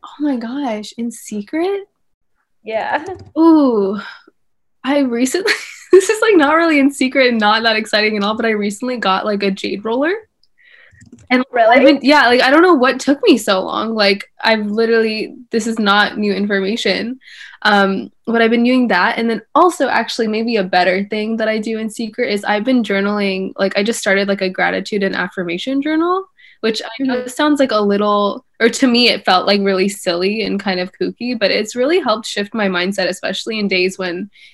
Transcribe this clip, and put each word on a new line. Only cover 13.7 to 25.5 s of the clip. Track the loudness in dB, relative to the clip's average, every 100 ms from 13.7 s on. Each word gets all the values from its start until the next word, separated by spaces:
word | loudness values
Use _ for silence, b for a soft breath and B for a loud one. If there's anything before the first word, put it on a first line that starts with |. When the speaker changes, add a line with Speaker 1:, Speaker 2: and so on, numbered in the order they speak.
| -4 -4 0
Speaker 1:
Like, | 0 0 -6 -4
I've | 0 0 -2
literally, | -2 2 2 0 -2 -8 -12 -6
this | -4 -2
is | -2
not | 2 4 2 0
new | -2
information. | -2 -2 -2 -2 -2 -2 -2 -4 -10 B B B B
Um, | 2 4 2 0 -8 _ -2
but | 2
I've | 2
been | 4
doing | 2 2 2
that. | 2 0 0
And | -2
then | -4 -2 2
also, | 2 2 0
actually, | 0 -2 -4 -2
maybe | -2 -2 -2
a |
better | 2 2 2 0 -2
thing | -4 -4 -2
that | -2
I | -2
do | -4 -6
in | -6
secret | -8 -8 -4 -4
is | -2
I've | -2 -2
been | 2 0
journaling. | 2 0 0 0 -2 -2 -6 -2
Like, | -2 0
I |
just | -2 -2
started, | 0 0 0
like, | -2
a | -2
gratitude | -2 -2 -2 -4 -2
and | -2 -2
affirmation | -6 -6 -6